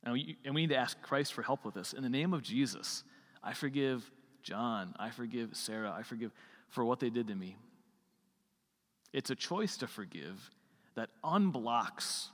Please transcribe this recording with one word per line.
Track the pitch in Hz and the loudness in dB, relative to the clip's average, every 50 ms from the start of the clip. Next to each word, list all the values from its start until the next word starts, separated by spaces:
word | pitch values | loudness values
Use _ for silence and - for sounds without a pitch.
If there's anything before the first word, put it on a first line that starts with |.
And | - 120 | -2 0
we, | 120 127 - - 156 - - | 0 0 -2 -2 -8 -8 -4
and | 139 139 | 0 2
we | 156 | 4
need | 160 160 | 4 6
to | 147 | 6
ask | 131 123 120 - - | 4 4 2 -2 -8
Christ | - - 143 139 147 - | -4 0 2 2 2 2
for | - - | 0 -4
help | - - 135 139 - | 0 0 -2 -2 -2
with | 110 98 | -8 -6
this. | 101 90 - | -6 -6 -6
In | - - | -6 -2
the | 135 123 | -2 0
name | 123 135 151 180 185 | 2 2 2 2 2
of | 156 | 0
Jesus, | 120 - 107 123 139 120 104 - - - - - - - - - - - - - | 0 0 2 2 2 2 2 -4 -4 -4 -6 -6 -8 -12 -20 -20 -20 -20 -20 -8
I | - - | -6 -6
forgive | 123 - - 143 135 143 139 135 131 123 107 - - - - - - - | -4 -2 -2 0 2 4 4 4 4 2 -2 -8 -18 -20 -20 -20 -20 -16
John, | - - 82 104 117 120 117 104 92 90 - - | -12 -8 -4 -2 0 0 0 0 -2 -4 -6 -6
I | 101 113 | -6 -6
forgive | 117 - 120 113 117 120 117 110 - | -4 -6 -6 -4 -2 -2 -2 -2 -4
Sarah, | - - - 110 110 110 104 87 | -6 -4 -4 -2 -2 -2 -2 -2
I | 87 | -4
forgive | 117 - 123 113 117 107 - - - - - - - _ | -6 -6 -6 -6 -6 -6 -8 -12 -20 -20 -20 -20 -20 _
for | - - 120 | 0 2 4
what | 113 123 127 | 4 4 4
they | 127 123 | 2 2
did | 113 120 117 107 | 2 2 0 0
to | 104 | -2
me. | 95 92 92 95 107 - - - _ _ _ _ _ _ _ _ _ _ _ _ _ _ _ _ _ _ _ _ _ _ _ _ _ _ - | -4 -4 -6 -8 -12 -20 -20 -20 _ _ _ _ _ _ _ _ _ _ _ _ _ _ _ _ _ _ _ _ _ _ _ _ _ _ -4
It's | - - - - | -4 -4 -2 -2
a | 135 | -2
choice | - - - 170 196 226 190 - - | -2 -2 -2 0 0 0 -2 -2 -4
to | 135 | -6
forgive | 110 - - 101 85 - 82 69 80 95 98 120 - _ _ _ _ _ _ _ _ _ | -6 -6 -8 -10 -8 -8 -10 -10 -10 -10 -12 -14 -18 _ _ _ _ _ _ _ _ _
that | 117 113 - - - - | -6 -6 -6 -8 -4 0
unblocks | 156 170 202 202 190 139 131 110 117 117 117 104 - - - - - - - - - | 4 6 6 6 6 4 2 2 4 4 4 4 2 -2 -4 -4 -2 -2 -2 -4 -8